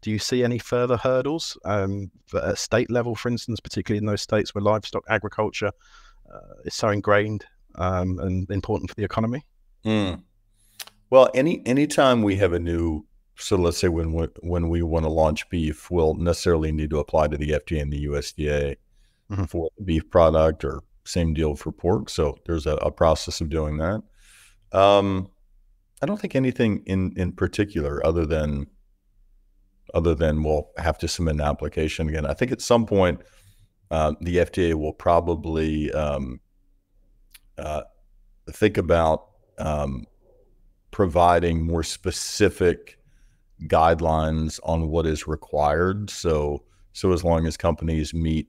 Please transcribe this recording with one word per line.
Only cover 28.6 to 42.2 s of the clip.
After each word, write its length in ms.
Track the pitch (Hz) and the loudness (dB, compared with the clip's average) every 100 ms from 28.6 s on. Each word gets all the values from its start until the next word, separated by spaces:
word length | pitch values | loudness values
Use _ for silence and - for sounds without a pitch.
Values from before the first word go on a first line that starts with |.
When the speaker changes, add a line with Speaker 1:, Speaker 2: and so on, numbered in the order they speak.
| 69 _ _ _ _ _ _ _ _ _ _ _ - | -6 _ _ _ _ _ _ _ _ _ _ _ -4
Speaker 2:
other 200 | 87 82 | 0 2
than 280 | 78 78 76 | 2 2 2
we'll 260 | 78 76 - - | 2 0 -2 -4
have 220 | 82 - | -2 -2
to 100 | 82 | -4
submit 280 | - 82 76 | -2 -2 0
an 40 | |
application 720 | 73 73 73 - 78 - 80 | -2 -2 -4 -4 -4 -2 -4
again. 160 | 78 73 | -2 -4
I 80 | |
think 180 | 71 127 | -4 -4
at 80 | - | -4
some 240 | - 107 | 2 2
point, 380 | 107 101 90 95 - _ - _ _ _ _ | 4 2 2 0 -8 _ -20 _ _ _ _
uh, 220 | 80 78 78 | 0 0 -2
the 200 | 85 87 | -2 0
F 120 | 85 | 0
D 180 | - 85 | 2 0
A 60 | 80 | 0
will 160 | 76 | -2
probably, 960 | - 90 85 85 85 80 80 78 78 73 | -2 2 2 2 -2 -4 -2 0 -2 -2
um, 460 | 73 76 69 67 64 _ _ _ _ _ _ _ _ _ - _ - | -2 -4 -4 -6 -12 _ _ _ _ _ _ _ _ _ -20 _ -14
uh, 240 | - 76 - _ _ _ _ _ - | -8 -8 -8 _ _ _ _ _ -18
think 260 | - 107 101 | 0 0 2
about, 520 | 82 85 80 78 - _ _ - | 2 4 4 0 -4 _ _ -8
um, 480 | 78 73 71 64 - _ _ _ _ _ _ _ _ | -4 -2 -4 -6 -12 _ _ _ _ _ _ _ _
providing 760 | - 95 85 87 87 85 82 | 0 2 6 6 6 2 0
more 180 | 82 85 | -2 -2
specific 1160 | 78 - 95 - | -4 -6 -6 -6